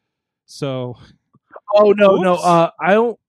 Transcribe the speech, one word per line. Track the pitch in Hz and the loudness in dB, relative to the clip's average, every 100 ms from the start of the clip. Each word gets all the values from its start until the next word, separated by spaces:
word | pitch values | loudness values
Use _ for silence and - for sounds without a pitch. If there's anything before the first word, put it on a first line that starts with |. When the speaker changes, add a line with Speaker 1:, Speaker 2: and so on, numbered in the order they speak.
| _ _ _ _ _ | _ _ _ _ _
Speaker 1:
So, | - 139 127 123 123 - _ _ _ _ - - | -12 -10 -8 -10 -14 -20 _ _ _ _ -20 -4
Speaker 2:
Oh, | 208 214 | 0 2
no, | 202 202 190 | 4 2 2
no, | 185 | 0
Speaker 1:
Oops. | 175 | 0
Speaker 2:
uh, | 175 170 165 - | 0 2 0 -4
I | 160 | -2
don't, | 208 240 - | 0 -2 -6